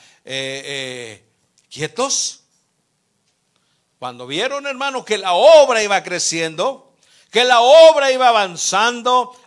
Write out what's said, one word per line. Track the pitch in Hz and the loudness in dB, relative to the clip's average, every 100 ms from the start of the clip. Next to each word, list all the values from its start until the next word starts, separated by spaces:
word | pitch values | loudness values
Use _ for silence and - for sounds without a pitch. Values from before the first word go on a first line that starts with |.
| _ _ | _ _
eh, | - 135 135 135 | -14 -10 -10 -12
eh, | 139 139 131 127 117 104 _ _ _ _ _ | -12 -12 -12 -14 -16 -20 _ _ _ _ _
quietos? | 131 151 - 269 - - - _ _ _ _ _ _ _ _ _ _ _ _ _ _ _ _ | -12 -10 -6 -6 -6 -8 -12 _ _ _ _ _ _ _ _ _ _ _ _ _ _ _ _
Cuando | 127 123 127 | -16 -16 -12
vieron, | 151 254 285 277 | -8 -8 -8 -12
hermano, | 254 277 262 | -10 -10 -10
que | - 214 | -8 -6
la | 190 | -2
obra | 175 269 320 269 226 | 2 6 8 6 2
iba | 208 190 | -2 -4
creciendo, | 165 175 - 165 160 160 226 269 _ _ _ _ _ | -4 -6 -6 -6 -8 -6 -6 -8 _ _ _ _ _
que | 214 | -2
la | 254 240 | 2 2
obra | 240 320 320 302 277 | 6 8 8 6 0
iba | 254 254 | 0 2
avanzando, | 226 190 170 - 185 233 240 240 254 233 - | 2 -2 -6 -6 -2 -2 -2 -2 -2 -2 -10